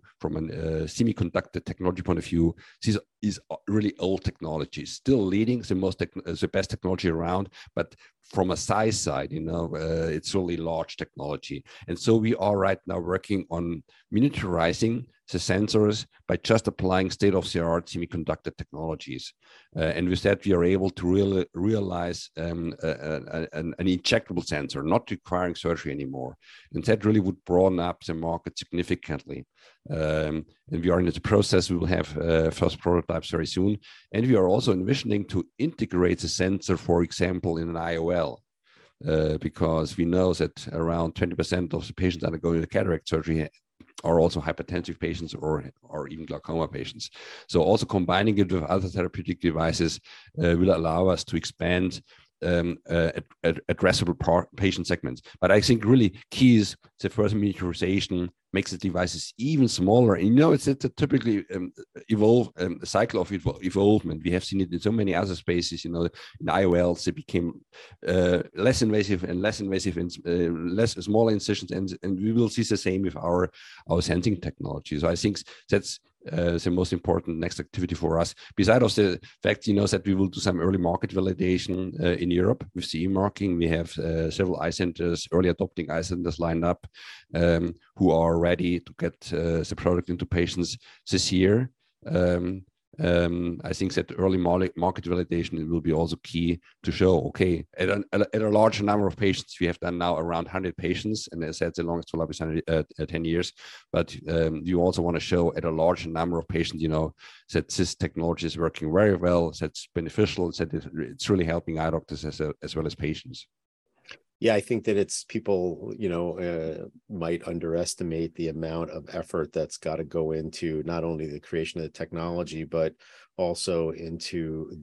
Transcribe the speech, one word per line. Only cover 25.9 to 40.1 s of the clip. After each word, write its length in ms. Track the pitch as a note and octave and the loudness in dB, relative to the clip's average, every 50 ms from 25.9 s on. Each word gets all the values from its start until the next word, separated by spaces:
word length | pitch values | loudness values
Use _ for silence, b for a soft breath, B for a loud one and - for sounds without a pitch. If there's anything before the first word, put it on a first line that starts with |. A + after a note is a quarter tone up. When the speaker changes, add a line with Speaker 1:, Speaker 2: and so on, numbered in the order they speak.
| C#2 | -6
Speaker 1:
anymore. 420 | C#2+ C#2 C2+ C2+ C2 B1+ B1+ - _ B B B B B B - | -6 -8 -8 -8 -8 -10 -10 -12 _ B B B B B B -8
And 100 | E2+ - | -4 2
that 220 | A2+ A2+ G#2 G2 | 2 2 4 4
really 160 | G#2+ G#2+ G#2 | 4 4 4
would 220 | F2+ F#2+ F2+ - - | 4 2 -4 -4 -2
broaden 340 | - F2+ F2+ F#2+ F#2+ F#2 F2 | 2 4 6 6 6 4 2
up 240 | E2+ F2 F2 - - | -2 -2 -4 -6 -8
the 100 | - E2 | -8 -6
market 460 | E2 E2 E2 E2 E2 - - - - | -4 -4 -4 -4 -4 -6 -10 -12 -12
significantly. 840 | - - - F2 F2 - F2+ - - - D2+ C2+ - - C#2 C2 C2 _ b b b b b b - - | -12 -6 -4 -4 -2 -2 -2 -4 -2 -6 -6 -6 -6 -10 -12 -12 -12 _ b b b b b b -12 -8
Um, 560 | - D#2+ D#2 D#2 D#2 D#2 D#2 D2+ D2+ D#2+ D#2 _ b b b - | -4 -2 0 0 0 0 0 -2 -2 -4 -6 _ b b b -8
and 140 | - E2 E2 | -6 -2 2
we 60 | F2+ | 2
are 100 | E2+ F2+ | 4 4
in 60 | F2+ | 4
the 160 | E2+ D2+ E2+ | 2 0 -2
process, 480 | - - G#2+ G#2 G2 - - F#2 F2+ - | 0 2 4 4 4 4 2 2 2 2
we 80 | F2+ | 0
will 100 | E2+ E2+ | 0 2
have, 300 | E2+ F2 E2+ E2 - D#2 | 2 2 0 0 -2 -4
uh, 340 | D#2 D#2+ E2 E2 D#2+ D#2+ D#2+ | -4 0 2 4 4 4 2
first 280 | D#2+ - E2+ E2+ - - | 2 2 0 0 0 0
prototypes 500 | - F2 F2 E2+ D#2+ - E2+ E2 - - | 0 2 2 2 0 -2 -4 -6 -4 -4
very 180 | E2 E2 D#2+ | -4 -4 -4
soon. 300 | - - F#2 F#2 G2+ G#2 G2+ B B B B B B | -2 0 0 0 0 0 -2 B B B B B B
And 160 | - G#2+ A#2+ | -2 0 2
we 80 | C3 B2 | 4 4
are 120 | G2+ F#2 | 6 6
also 260 | F2+ G2 A#2+ B2 B2 F#2+ | 6 4 4 4 2 0
envisioning 520 | F2+ F#2 G#2+ C#3 C3+ - A2+ G#2 G#2 G2 | 2 2 0 -2 -2 0 -2 -2 -2 -2
to 200 | - - F#2 - _ _ | -2 -4 -4 -4 _ _
integrate 640 | - C3+ E3 - - G#2+ - F#2 F2 F2+ F2 F2+ - | -4 -4 -4 -2 -4 -4 0 2 2 4 4 2 0
the 80 | - | -2
sensor, 480 | D#2+ - - F#2+ F#2+ G2 F#2+ - - F#2 | -4 -2 0 0 0 0 -2 0 -2 -2
for 280 | D#2+ - - E2+ E2+ E2+ | 0 2 2 4 4 2
example, 540 | - - - F2+ F#2 F2+ F2 - F2+ E2+ | 0 0 -2 0 0 0 -2 -2 -2 -2
in 120 | E2 E2 E2+ | -2 -4 -4
an 80 | E2 | -4
I 180 | E2 E2 E2+ E2+ | -4 -4 -4 -4
O 140 | E2 E2 E2+ | -2 0 0
L, 340 | F2+ F2 D#2 C2+ A1+ - _ _ _ _ b b b b b b b b - | 0 0 0 -2 -4 -10 _ _ _ _ b b b b b b b b -4
uh, 300 | D#2 D#2+ D#2 D#2 D#2 D#2 | 0 2 2 2 2 0
because 580 | D2+ - D#2 - - F2 E2 D#2+ D#2+ D#2+ - - | 0 -2 -4 -2 0 0 2 2 0 0 -2 0
we 100 | - E2+ | 0 0
know 280 | E2+ | 2